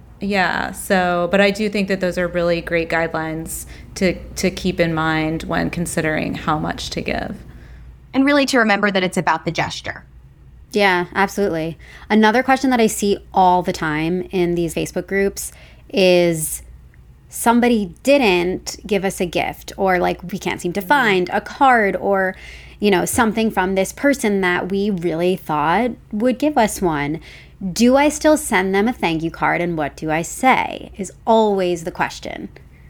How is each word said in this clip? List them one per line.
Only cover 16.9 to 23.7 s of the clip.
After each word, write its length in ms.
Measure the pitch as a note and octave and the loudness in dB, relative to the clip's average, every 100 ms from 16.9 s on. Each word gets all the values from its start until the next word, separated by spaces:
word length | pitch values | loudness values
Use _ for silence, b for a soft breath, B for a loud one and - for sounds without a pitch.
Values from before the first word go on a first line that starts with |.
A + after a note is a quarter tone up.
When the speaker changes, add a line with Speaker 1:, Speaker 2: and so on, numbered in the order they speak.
| - - - - | -20 -20 -20 -18
Speaker 3:
somebody 640 | - A#3+ A#3+ A#3+ A#3 G3 D#3+ | -4 2 4 4 2 -2 -4
didn't 720 | - C#4 A#3 F3+ F3 F3+ - - F#3 | 2 4 6 4 2 -4 -8 -12 -4
give 180 | G3 F#3+ | -2 -2
us 160 | - | -2
a 40 | F3+ | -4
gift, 460 | E3 - - - - | -2 -4 -6 -14 -2
or, 220 | F#3+ F3+ | 0 2
like, 240 | F3+ F3 F3 | 0 -2 -6
we 80 | F#3 | -8
can't 200 | F#3 F3+ | -6 -4
seem 120 | F3 | -4
to 60 | F3 | -4
Speaker 2:
Mm-hmm. 100 | F#3 | 0
Speaker 3:
find 400 | D4 A#3+ F#3+ F3+ | 2 4 2 0
a 120 | G#3 | -4
card 540 | - - C4+ A#3+ G3+ F#3 | -6 2 4 6 2 0
or, 380 | G3+ G3 F#3+ F#3+ B B B B | 0 0 0 -4 B B B B
you 100 | G#3 | 2
know, 160 | F3+ E3+ | 2 2
something 460 | - A#3 G3+ A3 | 2 2 2 0
from 240 | G#3 F#3 | 0 0